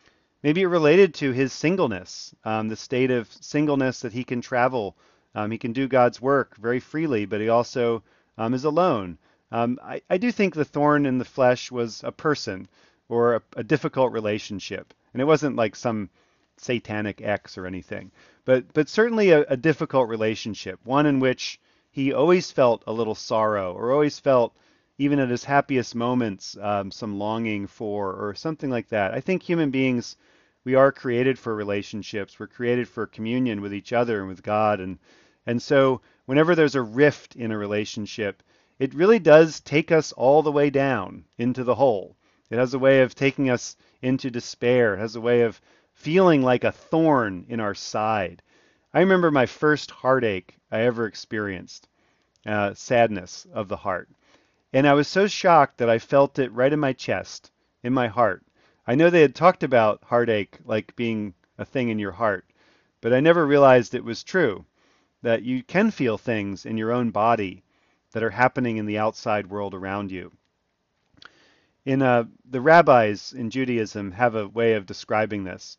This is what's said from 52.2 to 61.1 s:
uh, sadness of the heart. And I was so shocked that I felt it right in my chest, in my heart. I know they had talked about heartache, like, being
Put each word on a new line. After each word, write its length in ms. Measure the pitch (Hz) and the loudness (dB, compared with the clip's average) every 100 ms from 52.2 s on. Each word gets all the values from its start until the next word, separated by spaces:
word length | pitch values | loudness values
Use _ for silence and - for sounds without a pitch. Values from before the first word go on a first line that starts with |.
| _ _ - | _ _ -4
uh, 280 | 107 101 | -2 -2
sadness 720 | 95 - 123 117 104 90 - 190 | -4 -2 2 2 0 -10 -16 -12
of 160 | 127 101 | -10 -8
the 80 | 95 | -8
heart. 320 | 104 90 - _ _ _ _ _ _ | -6 -8 -8 _ _ _ _ _ _
And 160 | 135 143 | 2 4
I 60 | |
was 120 | 143 143 | 4 2
so 200 | 185 202 | 0 0
shocked 500 | - 190 165 139 - | 0 4 6 4 2
that 100 | 117 | 0
I 120 | 113 | 0
felt 380 | - 139 139 - | 2 2 2 0
it 140 | 127 | -4
right 200 | 113 131 | 0 0
in 80 | 151 | 2
my 120 | 143 | -2
chest, 600 | 127 - 98 92 - - _ _ _ | -4 -6 -6 -6 -16 -20 _ _ _
in 80 | 120 | -4
my 160 | 131 120 | -2 0
heart. 360 | 104 113 90 _ _ _ _ - | 0 0 0 _ _ _ _ -2
I 100 | 127 | 2
know 120 | 170 | 4
they 140 | 175 | 6
had 140 | 143 123 | 4 6
talked 260 | 165 180 | 2 2
about 400 | 151 123 110 101 | 2 4 4 0
heartache, 540 | - 120 117 107 98 - | -2 0 2 0 -2 -10
like, 320 | - 110 - - | -6 -6 -6 -6
being 380 | 117 | -4